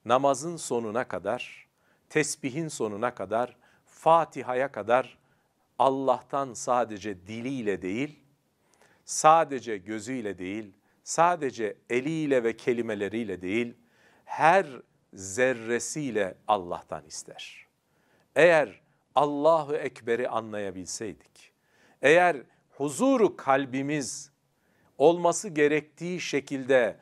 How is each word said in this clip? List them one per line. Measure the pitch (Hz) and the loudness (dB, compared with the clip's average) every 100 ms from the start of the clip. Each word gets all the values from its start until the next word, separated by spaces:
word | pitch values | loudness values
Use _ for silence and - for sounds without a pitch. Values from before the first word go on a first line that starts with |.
| 107 | 0
namazın | 127 139 127 160 165 | 2 4 0 -4 -10
sonuna | - 120 113 107 127 | -4 -4 -2 -4 -4
kadar, | 90 92 123 - - _ _ _ _ - | -6 -4 -4 -6 -18 _ _ _ _ -4
tesbihin | 156 151 - 135 131 160 | -2 0 -2 -6 -6 -8
sonuna | - 113 101 120 - | -4 -6 -4 -6 -6
kadar, | 95 110 123 - _ _ _ | -4 -2 -4 -8 _ _ _
Fatiha'ya | - 160 165 151 147 120 127 135 | -2 4 4 2 -6 -6 -4 -4
kadar | 123 101 123 120 - _ _ _ _ _ - | -4 2 2 2 -8 _ _ _ _ _ 2
Allah'tan | 127 135 135 123 - 143 135 | 2 2 0 0 -2 -6 -6
sadece | 113 - 123 113 104 104 92 92 | -6 -2 0 0 -4 -8 -10 -10
diliyle | 113 120 135 104 92 | -10 -8 -4 -2 -2
değil, | 90 107 147 147 _ _ _ _ _ _ _ _ - | -2 -4 -6 -10 _ _ _ _ _ _ _ _ -10
sadece | - 156 165 156 135 110 104 | 2 6 6 4 -4 -6 -8
gözüyle | 92 110 104 131 104 92 | -6 -8 -6 -6 -6 -6
değil, | 92 104 107 - _ _ | -8 -8 -10 -18 _ _
sadece | - - 170 180 139 113 107 - - | -6 2 2 2 -4 -4 -6 -6 -4
eliyle | 123 139 160 151 131 | -2 -2 -2 0 2
ve | 113 113 | 2 -2
kelimeleriyle | - 120 113 104 101 110 110 90 | -2 -2 -2 -4 -4 -4 -6 -6
değil, | 90 107 120 117 _ _ _ _ - | -4 -2 -4 -8 _ _ _ _ -12
her | - 151 190 160 123 - _ _ | 0 4 4 0 -8 -20 _ _
zerresiyle | 101 95 101 127 123 113 117 - 160 143 107 95 - - | -16 -8 0 0 0 -2 -4 -4 -8 -4 -2 -4 -4 -2
Allah'tan | 104 87 87 - 78 - | -2 -2 -10 -10 -14 -12
ister. | - - - - - - _ _ _ _ _ _ - | -18 -18 -18 -20 -20 -20 _ _ _ _ _ _ 4
Eğer | 170 165 123 87 _ _ _ 127 | 6 6 2 -4 _ _ _ 0
Allahu | 147 143 151 165 143 151 | 0 2 4 4 2 -6
Ekber'i | 147 139 113 117 127 | -6 -6 -2 -2 -2
anlayabilseydik, | 117 110 104 101 92 90 - 110 80 _ _ _ _ _ _ _ _ | -4 -6 -8 -8 -8 -10 -10 -10 -14 _ _ _ _ _ _ _ _
eğer | 135 165 180 147 - _ _ - | 6 6 6 2 -6 _ _ -6
huzuru | 139 135 254 269 190 - | -4 0 2 4 4 2
kalbimiz | - 135 135 131 139 151 117 - - _ _ _ _ _ _ - | 2 2 2 -4 -2 -4 -4 -10 -16 _ _ _ _ _ _ 4
olması | 147 175 170 165 214 | 4 6 2 0 -2
gerektiği | 151 147 151 147 - 170 180 | 2 2 2 -4 -10 -8 -8
şekilde | - 143 135 139 127 131 110 85 | -4 -4 -4 -4 2 4 4 -2